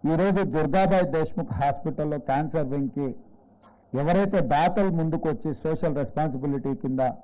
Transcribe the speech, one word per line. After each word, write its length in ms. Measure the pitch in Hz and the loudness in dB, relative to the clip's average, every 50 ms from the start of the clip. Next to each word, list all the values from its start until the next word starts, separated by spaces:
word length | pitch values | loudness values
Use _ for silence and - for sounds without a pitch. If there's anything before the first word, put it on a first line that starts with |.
| - 147 | 0 2
ఈరోజు 300 | 160 160 185 202 190 196 | 2 4 4 4 4 2
దుర్గాబాయి 640 | 190 147 123 156 156 143 139 185 196 180 190 185 180 147 | 0 0 0 0 0 2 4 4 4 6 4 4 2 2
దేశ్ముఖ్ 420 | 139 160 156 156 - - 170 - | 0 0 -2 -2 -2 -6 -4 -4
హాస్పిటల్లో 680 | - - 139 143 143 - - 165 147 156 151 151 151 143 | -2 0 0 0 0 -2 -4 -6 -4 -2 -4 -2 -4 -4
క్యాన్సర్ 480 | - - 131 143 156 147 - 131 143 | -2 -2 0 0 0 -2 -2 -2 -2
వింగ్‌కి 420 | 131 135 143 139 127 - 143 143 131 113 - - - - - - _ - _ _ - - _ _ _ - | -2 -2 -2 -2 -2 -2 -4 -4 -4 -6 -8 -14 -20 -20 -20 -20 _ -20 _ _ -20 -20 _ _ _ -4
ఎవరైతే 460 | 131 143 160 175 190 202 196 196 190 | -2 0 2 2 2 2 2 2 0
దాతలు 500 | 151 120 143 147 165 185 185 208 196 196 | 2 2 2 4 4 2 2 2 2 2
ముందుకొచ్చి 640 | 165 165 160 160 160 165 - 160 147 - - 160 139 | 2 0 0 0 -2 -2 -2 -2 -4 -2 -4 -6 -6
సోషల్ 420 | - - 156 160 151 - 160 143 | -4 -2 -4 -2 0 0 -2 0
రెస్పాన్సిబిలిటీ 760 | 147 139 - - 147 156 156 131 131 135 143 139 135 120 139 135 | -2 -4 -4 -2 -2 -2 -2 -2 -2 -2 -2 -2 -2 -2 -4 -4
కింద 280 | - - 135 131 131 131 123 123 - | -4 -4 -4 0 0 0 0 -2 -6